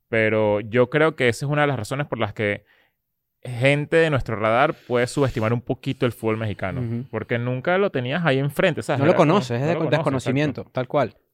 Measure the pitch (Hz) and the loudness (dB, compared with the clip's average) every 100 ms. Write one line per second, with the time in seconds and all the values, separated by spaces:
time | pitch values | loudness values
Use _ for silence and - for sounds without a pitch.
0 | - 117 110 110 107 104 110 117 123 151 | -4 0 2 2 2 0 0 2 2 2
1 | 160 156 127 113 143 147 147 131 104 135 | 0 2 0 0 -2 0 0 -2 -4 -6
2 | 143 123 107 104 107 101 _ _ _ _ | -6 -4 -4 -2 -2 -4 _ _ _ _
3 | _ _ _ _ - 120 135 143 147 165 | _ _ _ _ -10 0 2 2 2 2
4 | 165 139 117 107 110 113 151 165 - 120 | 4 2 -2 -2 2 4 2 -2 -2 0
5 | 120 - 135 113 110 120 - 131 - 131 | 0 0 0 0 -2 -2 -4 -6 -6 -2
6 | 123 110 110 110 110 95 95 90 120 117 | -2 -2 -2 -2 -4 -6 -6 -4 -4 -6
7 | 131 110 110 120 120 127 131 180 196 139 | -6 -8 -4 -4 -2 -4 -2 0 0 -2
8 | 123 156 165 131 143 147 185 143 - 139 | -4 -2 0 2 0 0 0 0 -2 0
9 | 143 - 151 190 127 120 143 165 156 147 | 4 4 4 4 2 -2 -2 -2 0 0
10 | 131 135 - 131 151 127 - - 127 151 | 0 -2 0 0 0 -4 -8 -8 -4 -2
11 | 117 - _ | -2 -6 _